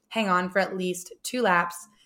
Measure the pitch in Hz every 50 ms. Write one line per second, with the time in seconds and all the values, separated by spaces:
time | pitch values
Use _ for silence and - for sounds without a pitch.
0 | _ _ - 220 220 196 180 180 185 180 185 202 185 180 190 185 180 185 180 175
1 | - - - _ - - - 254 233 196 180 170 - - - - - - _ _
2 | _